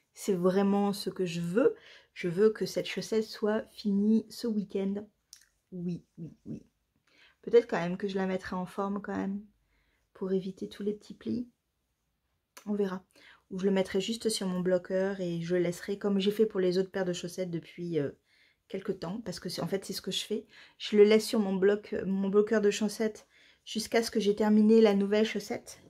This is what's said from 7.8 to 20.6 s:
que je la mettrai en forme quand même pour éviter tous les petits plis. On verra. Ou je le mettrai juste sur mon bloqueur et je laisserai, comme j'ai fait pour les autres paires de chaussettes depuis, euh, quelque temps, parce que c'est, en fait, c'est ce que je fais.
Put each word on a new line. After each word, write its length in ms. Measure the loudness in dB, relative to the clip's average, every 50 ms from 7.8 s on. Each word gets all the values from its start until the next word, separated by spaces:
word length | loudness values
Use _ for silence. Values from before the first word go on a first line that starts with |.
| -2 -4 -4
que 120 | -4 -6 -4
je 80 | -2
la 100 | -2 -2
mettrai 300 | -2 -2 -4 -6 -6 -6
en 100 | -6 -6
forme 360 | -6 -6 -6 -4 -4 -4 -6
quand 140 | -6 -6 -6
même 240 | -4 -4 -4 -6 -8 -10 -14 _ _ _ _ _ _ _ _ _ _ _ _ -12
pour 180 | -8 -4 -2
éviter 360 | -2 -2 -2 -4 -10 -10 -12 -12
tous 140 | -10 -6
les 120 | -6 -6 -6
petits 200 | -6 -10 -18 -16
plis. 340 | -10 -6 -6 -4 -4 -6 -8 _ _ _ _ _ _ _ _ _ _ _ _ _ _ _ _ _ _ _ _ -20 -12 -8
On 100 | -4 -2
verra. 300 | -2 -2 -2 -4 -6 -10 _ _ _ -20 -20 -20 _ _ -12
Ou 80 | -6 -2
je 60 | 0
le 40 | 2
mettrai 300 | 2 2 2 0 0 -2
juste 280 | -2 -2 -4 -4 -2 -2
sur 200 | -2 -2 -2 -2
mon 120 | -2 -2
bloqueur 600 | 0 2 2 0 0 -2 -2 0 0 -2 -2 -4
et 220 | -4 -4 -4 -4
je 120 | -2 0 0
laisserai, 440 | 0 2 0 -2 -4 -6 -8 -6 -2
comme 200 | 0 0 2 2
j'ai 140 | 2 2
fait 140 | 2 2 2
pour 120 | 2 2 0
les 200 | 0 2 2 0
autres 120 | 0 -2
paires 140 | -2 -4 -2
de 80 | -2
chaussettes 380 | -4 -6 -8 -10 -8 -8 -6 -6
depuis, 500 | -6 -8 -8 -10 -12 -10 -6 -2 -2 0
euh, 100 | -2 -2 -4 _ _ _ _ _ _ _ _ _ _
quelque 240 | -12 -10 -8 -6 -6
temps, 300 | -6 -6 -6 -8 -8 -8 -8
parce 140 | -10 -10 -10
que 100 | -10 -10
c'est, 140 | -8 -6
en 60 | -6 -4
fait, 160 | -4 -4 -6
c'est 80 | -6
ce 100 | -10 -10
que 80 | -6 -4
je 140 | -4 -4 -4
fais. 220 | -4 -6 -6 -6 -10 -20 -20